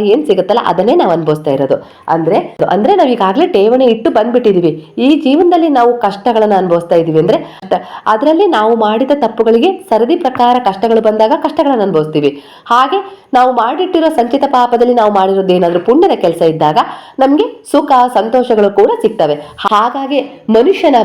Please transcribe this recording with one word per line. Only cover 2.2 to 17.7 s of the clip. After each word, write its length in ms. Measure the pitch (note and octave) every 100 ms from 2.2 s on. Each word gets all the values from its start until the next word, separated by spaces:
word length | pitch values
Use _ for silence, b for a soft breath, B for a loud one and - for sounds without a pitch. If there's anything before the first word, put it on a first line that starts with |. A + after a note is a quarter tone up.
| E3 A3 - - -
ಅಂದ್ರೆ 260 | F#3 C4 G4+
ನಾವ್ 140 | C#4+
ಈಗಾಗ್ಲೇ 380 | A3+ F#3+ G3+ F4+
ಠೇವಣಿ 380 | G#3+ G#3+ B3+ B3+
ಇಟ್ಟು 260 | A3+ C4
ಬಂದ್ಬಿಟ್ಟಿದೀವಿ, 760 | B3+ A3+ A#3+ A3+ F#3+ E3+ D#3 - -
ಈ 220 | B3+ D4+
ಜೀವನದಲ್ಲಿ 500 | B3+ D4 F4 F4 E4
ನಾವು 300 | C4 A#3+ A#3+
ಕಷ್ಟಗಳನ್ನ 540 | G3+ F#3+ B3 A3 G#3+ G3
ಅನುಭವಿಸ್ತಾ 380 | F3+ E3+ E3+ E3+
ಇದೀವಿ 240 | E3 D#3
ಅಂದ್ರೆ 400 | F3+ E4 - - F#3+ F3+ B B -
ಅದ್ರಲ್ಲಿ 400 | A3 C#4+ D#4+ G4+
ನಾವು 280 | A#3+ G#3+ A3+
ಮಾಡಿದ 360 | G#3+ A3 C4 D4
ತಪ್ಪುಗಳಿಗೆ 680 | A3+ - A3 A3+ E4+ F#4+ -
ಸರದಿ 260 | A3 A#3+ F4+
ಪ್ರಕಾರ 420 | B3+ B3+ A#3+ B3 A#3+
ಕಷ್ಟಗಳು 360 | F#3+ A3+ A3+
ಬಂದಾಗ 320 | A3 G#3+ A3 D#4
ಕಷ್ಟಗಳನ್ನ 380 | D4+ D#4 C#4 B3
ಅನುಭವಿಸ್ತೀವಿ. 600 | G3 D#3 D#3 D3+ C#3+ C#3 B B -
ಹಾಗೆ 600 | A#3+ C#4 G4 G4 - _
ನಾವು 200 | B3+ B3+
ಮಾಡಿಟ್ಟಿರೋ 560 | A#3+ A3+ D#4 F4+ E4 D#4
ಸಂಚಿತ 340 | B3+ A#3 C#4 C#4
ಪಾಪದಲ್ಲಿ 460 | B3+ A#3+ A#3 A#3+
ನಾವು 200 | A#3+ G#3+
ಮಾಡಿರೋದು 400 | G3+ F#3+ F#3+ F#3
ಏನಾದ್ರೂ 260 | F3+ F3 F3
ಪುಣ್ಯದ 320 | G3+ C#4 F#4+ A#3
ಕೆಲಸ 260 | F3 E3
ಇದ್ದಾಗ 360 | E3 D#3 D3+ A3 D#4 B B -
ನಮ್ಗೆ 440 | C4+ D4+ A#4+ - -